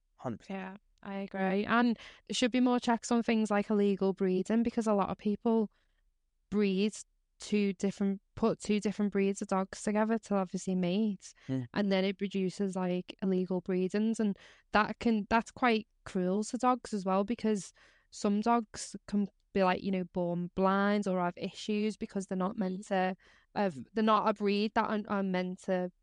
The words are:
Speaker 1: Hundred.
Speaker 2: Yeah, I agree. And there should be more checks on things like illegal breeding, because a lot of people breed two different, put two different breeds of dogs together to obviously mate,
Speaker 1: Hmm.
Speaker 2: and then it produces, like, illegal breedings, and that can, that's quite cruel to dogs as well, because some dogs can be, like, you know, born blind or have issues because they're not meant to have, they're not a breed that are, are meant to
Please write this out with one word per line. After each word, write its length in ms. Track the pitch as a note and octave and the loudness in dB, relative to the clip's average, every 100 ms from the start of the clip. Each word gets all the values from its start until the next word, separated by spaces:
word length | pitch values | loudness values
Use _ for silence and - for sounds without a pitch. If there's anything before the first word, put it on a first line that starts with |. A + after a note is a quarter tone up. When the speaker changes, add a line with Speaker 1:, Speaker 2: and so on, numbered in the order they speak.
| _ - | _ -10
Speaker 1:
Hundred. 320 | B2+ - - | -8 -8 -8
Speaker 2:
Yeah, 280 | F#3+ F#3+ G3 _ _ | -10 -10 -14 _ _
I 120 | G3+ G3 | -10 -8
agree. 480 | G3 G3 F#3+ F#3+ - | -6 -2 0 0 2
And 340 | A#3 A#3+ G#3+ - - - | 4 4 0 -8 -16 -6
there 60 | |
should 180 | G#3+ B3+ | 0 2
be 80 | B3+ | 4
more 180 | B3 B3 | 4 4
checks 320 | - A#3 - | 2 0 2
on 100 | A#3 | 0
things 300 | A3+ A3+ G#3+ | 2 2 2
like 180 | G3+ G3+ | 0 2
illegal 420 | G#3 G3+ F#3+ G3 | 2 4 2 0
breeding, 500 | F#3 F#3+ F#3 - A3+ | 2 0 0 2 2
because 240 | A#3 - A3 | 2 0 0
a 60 | |
lot 160 | G3+ F#3 | 2 0
of 100 | F3+ | -2
people 500 | G#3 G3+ A#3 A3+ G#3 _ _ _ _ _ _ _ - | -4 -2 0 0 0 _ _ _ _ _ _ _ -4
breed 460 | G3+ G3+ F#3+ G#3 - - _ _ - | 0 2 2 0 -2 -18 _ _ -14
two 340 | - G#3 G3+ | -2 0 0
different, 460 | F#3+ G3 - G3 G3 _ - | 0 -2 0 -2 -2 _ -2
put 240 | A3+ - | 0 0
two 200 | - G#3 | -2 0
different 320 | G#3 G3 G#3 | 0 -2 -2
breeds 320 | G3 G3 G3 | 0 0 -2
of 60 | G3+ | -2
dogs 340 | F#3+ F#3+ - | -2 -2 -6
together 340 | G#3+ G#3 A3 A3+ | -2 0 0 -2
to 180 | - G3+ | 0 -2
obviously 380 | F#3 F#3 - | -2 -4 -2
mate, 580 | F#3 F3 G3 A3 F#3+ - - - | 0 0 0 0 -4 -12 -14 -6
Speaker 1:
Hmm. 180 | C3 A#2+ E3+ | -4 -4 -2
Speaker 2:
and 160 | G3+ | 0
then 140 | F#3+ F#3+ | 2 0
it 120 | F#3+ | -2
produces, 580 | G3+ G3 F#3 - G3 F#3 | -4 -2 -2 -2 -4 -2
like, 400 | F3+ F3+ - - | -2 -2 -6 -4
illegal 400 | F#3+ F#3 F#3 F3+ | 0 0 0 -2
breedings, 580 | - F#3 F#3 G#3 A3 A3 | -2 -2 0 0 0 0
and 160 | G#3 F#3+ - - _ | 0 -2 -10 -20 _
that 260 | G#3 G#3 - | 0 0 0
can, 300 | A#3+ A3 - | 0 0 2
that's 220 | A3+ - | 0 0
quite 360 | - B3 A3 - _ - | 0 2 2 -2 _ -6
cruel 380 | F#3+ F3+ G3+ G#3+ | -2 0 0 -2
to 120 | A#3 | 0
dogs 340 | B3+ B3+ - | 2 0 -2
as 140 | G#3 F#3+ | -4 0
well, 180 | F#3+ | 0
because 480 | G3+ A#3 A3 G#3 - _ - _ _ | 0 -2 0 0 -4 _ -20 _ _
some 320 | - G#3 G#3 | -4 0 2
dogs 540 | A3+ A#3 A3 - - - - | 2 2 0 -10 -12 -14 -4
can 200 | G3+ G3 _ _ | -2 -2 _ _
be, 100 | G3 | 2
like, 200 | F#3 F#3 | 2 2
you 80 | G3 | 0
know, 120 | F#3 F3+ | -2 -2
born 440 | F#3 F3 F3 F3 - | -2 -2 -2 -4 0
blind 520 | F#3+ G3 G3+ G#3 G3 | 2 4 2 2 0
or 120 | F#3 | 0
have 180 | F3 - | -2 -4
issues 580 | F3+ - - G#3 G#3+ G3 | -10 -8 -4 -2 -2 -4
because 280 | A3 G3 F#3 | -6 -6 -4
they're 100 | F#3 | -2
not 200 | F#3 A3 | -2 -2
meant 300 | F#3 F#3 - | -4 -4 -2
to 280 | F#3+ F#3 F#3+ _ _ _ - | 0 0 -4 _ _ _ -2
have, 220 | G3 C3 - | -2 -2 -6
they're 100 | A3 | 0
not 240 | A3 G#3 G#3+ | 4 4 2
a 60 | |
breed 380 | G#3 G3+ G3+ G#3+ | 0 0 0 0
that 160 | A#3 - | 0 0
are, 280 | G#3 G3+ G3+ | -2 -2 -2
are 40 | |
meant 380 | G3 F3+ F#3 F#3 | 0 -2 -4 -6
to 280 | - F#3 F3+ - | -2 -2 -2 -8